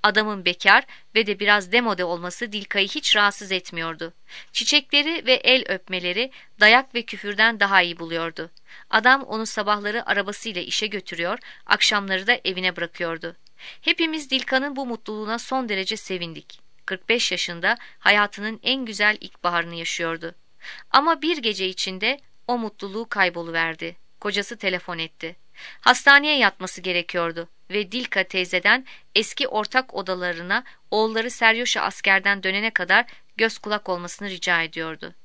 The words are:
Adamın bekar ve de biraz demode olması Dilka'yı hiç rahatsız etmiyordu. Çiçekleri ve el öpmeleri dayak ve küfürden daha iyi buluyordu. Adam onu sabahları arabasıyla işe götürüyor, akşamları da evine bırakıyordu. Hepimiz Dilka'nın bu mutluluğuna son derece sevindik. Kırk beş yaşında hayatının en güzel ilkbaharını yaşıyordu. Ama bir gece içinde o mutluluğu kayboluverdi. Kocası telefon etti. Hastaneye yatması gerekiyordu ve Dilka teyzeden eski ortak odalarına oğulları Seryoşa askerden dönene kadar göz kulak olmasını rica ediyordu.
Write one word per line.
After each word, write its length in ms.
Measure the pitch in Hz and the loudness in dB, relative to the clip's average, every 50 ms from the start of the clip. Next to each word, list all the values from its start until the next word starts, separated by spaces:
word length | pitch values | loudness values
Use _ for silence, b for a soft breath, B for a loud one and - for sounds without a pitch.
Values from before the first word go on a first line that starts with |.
Adamın 420 | - 208 196 214 214 214 208 196 175 | 2 4 2 2 0 0 -4 -2 -2
bekar 400 | 170 180 - - 196 202 247 277 B B B B B - | -2 -2 2 6 6 6 6 6 B B B B B 0
ve 120 | 214 226 | 0 0
de 140 | 202 202 190 | 0 -2 0
biraz 320 | 208 202 208 208 185 180 | 4 4 4 4 2 2
demode 320 | 196 240 240 226 196 180 180 | 0 2 2 2 -2 -2 -2
olması 480 | 165 175 170 175 180 - - 240 214 | -4 -4 -6 -6 -10 -8 -8 -8 -8
Dilka'yı 360 | 202 214 196 - - 202 190 196 | -8 -10 -8 -4 -2 -2 -2 -2
hiç 280 | - 302 - - - | -4 -6 0 2 4
rahatsız 360 | 214 208 202 202 - 208 185 | 6 6 4 4 0 -6 -4
etmiyordu. 600 | 190 185 180 - - 165 165 165 160 160 160 165 _ - B B B B B B | -4 -4 -4 -6 -8 -6 -6 -6 -6 -8 -10 -12 _ -18 B B B B B B
Çiçekleri 760 | - - 226 - 294 294 285 - - 285 285 311 339 311 - | -4 -2 0 4 2 2 2 4 2 2 2 2 -2 -2 2
ve 60 | 233 | 2
el 320 | 254 - - 240 254 262 - - | 2 4 6 4 4 4 2 -2
öpmeleri 640 | 196 190 - - 185 180 175 180 180 202 247 262 B B B B B - | -6 -6 -6 -8 -8 -4 -4 -2 -2 -2 -4 -6 B B B B B 6
dayak 340 | 214 214 226 254 262 - - | 8 8 8 8 6 2 -6
ve 80 | 240 | -6
küfürden 580 | 226 - - 196 - 202 202 196 220 226 226 202 | -6 -6 -12 -10 -8 -8 0 2 2 2 4 2
daha 220 | 202 196 196 190 | 0 4 6 4
iyi 160 | 180 175 170 170 | 4 4 -2 -8
buluyordu. 520 | 170 165 165 165 165 165 160 - 160 170 - - B B B B B B | -8 -6 -4 -4 -4 -6 -8 -10 -14 -14 -16 -20 B B B B B B
Adam 320 | - 220 220 247 262 277 | 2 4 6 6 6 6
onu 240 | 269 - - 220 226 | 2 -6 -6 -6 -6
sabahları 600 | 220 - 220 208 202 208 208 202 208 208 233 - - | -6 -6 -4 0 0 0 0 -2 -4 -4 -4 -2 0
arabasıyla 540 | 208 202 196 196 202 - - 226 196 175 | 0 0 0 -4 -8 -8 -10 -8 -8 -8
işe 240 | 165 - - - 214 | -6 -4 -4 -4 -4
götürüyor, 520 | 214 202 196 - - 175 165 170 175 214 247 B B B B B | -4 -6 -8 -10 -8 -8 -6 -4 -4 -6 -8 B B B B B
akşamları 600 | - - 202 - - 220 208 196 196 190 185 190 | 2 2 4 4 2 2 0 0 -2 -4 -2 0
da 140 | 214 247 - - | 0 0 0 -2
evine 320 | 185 190 180 185 185 175 | -6 -6 -2 -4 -4 -4
bırakıyordu. 600 | 170 170 165 - - 175 165 165 160 170 165 170 - - - - B B B B B | -4 -8 -10 -6 -6 -6 -6 -6 -8 -10 -14 -14 -16 -20 -20 -20 B B B B B
Hepimiz 500 | - 320 339 - 339 320 311 311 285 262 | -2 -2 0 0 -2 -2 -2 -6 -6 -4
Dilka'nın 460 | 262 262 240 - 262 262 269 294 277 | -4 -4 -2 0 -2 -2 -2 -2 -6
bu 100 | 269 277 | -8 -6
mutluluğuna 520 | 240 233 226 - - 220 214 214 208 226 233 | -6 -8 -8 -8 -10 -8 -8 -6 -6 -6 -6
son 300 | - - 262 262 254 220 | -6 -4 -4 -4 -2 -4
derece 280 | 208 190 190 185 214 | -4 -4 -4 -4 -6
sevindik. 640 | 220 - - 190 175 175 165 160 151 - - - - - - - - - | -8 -6 -6 -6 -6 -6 -10 -10 -14 -16 -18 -20 -20 -20 -20 -20 -14 -8
Kırk 220 | - 190 185 - - | -8 -8 -8 -2 -2
beş 240 | 226 240 - - | 0 0 0 -2
yaşında 440 | 185 175 - - 175 170 175 196 220 B B B B B | -2 -4 -6 -8 -6 -2 -2 -2 -2 B B B B B
hayatının 600 | - 185 208 208 208 202 - 202 202 214 220 - | 2 4 4 4 2 0 -2 -8 -8 -8 -8 -6
en 220 | - - 262 269 254 | -4 -4 -2 -2 -4
güzel 340 | 220 208 190 208 208 214 208 | -8 -2 0 0 0 0 -2
ilkbaharını 540 | - - - - - 175 175 170 165 170 170 | -10 -18 -16 -4 -4 -2 0 0 -2 -4 -8
yaşıyordu. 600 | 165 165 - - - 170 165 165 165 165 165 175 - _ _ - B B B B B B B | -8 -8 -6 -4 -4 -4 -4 -4 -6 -8 -14 -14 -16 _ _ -20 B B B B B B B
Ama 320 | - 269 294 330 330 285 | 2 2 4 4 0 0
bir 160 | 285 320 349 294 | 0 -2 -2 -2
gece 300 | 226 226 202 190 190 185 | -2 -4 -2 -2 -4 -6
içinde 520 | 185 - - 190 185 185 208 233 277 285 - - - - - - | -4 -6 -6 -6 -6 -2 -2 -2 -2 -4 -8 -20 -20 -12 -4 -4
o 100 | 247 240 | -4 -2
mutluluğu 500 | 226 208 - - - 196 190 220 233 - | -4 -8 -8 -10 -12 -8 -8 -8 -8 -4
kayboluverdi. 880 | - 202 190 180 170 170 170 165 165 165 165 165 160 160 170 165 175 - - - - - | 2 2 2 2 2 -4 -10 -4 -2 -2 -2 -2 -4 -8 -10 -12 -12 -14 -20 -20 -20 -8
Kocası 360 | - 208 185 202 202 - 240 | -6 -4 -2 -2 -4 -4 -10
telefon 420 | 202 - 190 180 175 - - 175 165 | -6 -4 -4 -4 -4 -6 -8 -8 -8
etti. 380 | 160 160 _ - - 160 180 - - - B B B B B B | -8 -10 _ -12 -14 -12 -12 -16 -20 -20 B B B B B B
Hastaneye 580 | B - 254 - - 277 277 285 285 302 302 269 | B 4 4 6 8 8 8 8 8 4 2 4
yatması 420 | 233 196 - - 185 185 - - | 4 2 2 0 -6 -6 -6 -6
gerekiyordu 680 | 170 185 175 175 170 - - 180 170 165 165 165 165 - - - - - | -4 -2 -2 -2 -2 -2 -2 -2 -2 -2 -4 -8 -12 -12 -18 -20 -12 -6
ve 220 | 185 208 208 180 | -4 -4 -4 -4
Dilka 320 | 202 247 247 - - 202 185 | -6 -8 -6 -2 -2 -2 -2
teyzeden 640 | - - 190 180 175 185 180 175 208 226 262 262 B B B B B - | -2 -2 -4 -4 0 -2 2 4 4 4 4 2 B B B B B 0
eski 340 | 202 220 - - - 285 - | 0 0 0 -2 -4 -4 -2
ortak 460 | - 214 214 - - 262 262 - - | -2 -2 -4 0 0 0 0 0 -8
odalarına 680 | 196 190 185 185 180 180 180 170 165 175 180 202 233 254 B B B B - | -8 -4 -4 -4 -4 -4 -6 -6 -6 -4 -2 -4 -4 -4 B B B B -2
oğulları 400 | - 214 220 220 220 226 226 247 | 0 2 2 2 0 -2 -2 -4
Seryoşa 500 | - - 233 220 226 233 247 240 - 233 | -2 4 4 4 4 4 0 -2 -2 0
askerden 640 | - - - - - 202 196 190 190 202 202 196 | -2 -4 -4 -2 2 2 2 4 4 2 0 0
dönene 280 | 185 190 190 202 214 226 | 0 -2 -2 0 -2 -2
kadar 360 | - - 180 175 190 220 247 B B B B B - | -2 -2 2 4 4 4 4 B B B B B -2
göz 220 | - 220 226 - - | 0 0 0 0 -6
kulak 300 | - 208 208 208 - - | -6 -4 -4 -4 -2 -4
olmasını 420 | 180 175 175 175 - - 202 202 | -4 -4 -4 -10 -10 -8 -8 -10
rica 320 | 185 175 - 185 175 165 | -8 -4 0 0 0 0
ediyordu. 520 | 160 160 - 165 160 160 160 151 - 170 175 - | 0 -4 -6 -8 -8 -8 -8 -10 -14 -16 -16 -18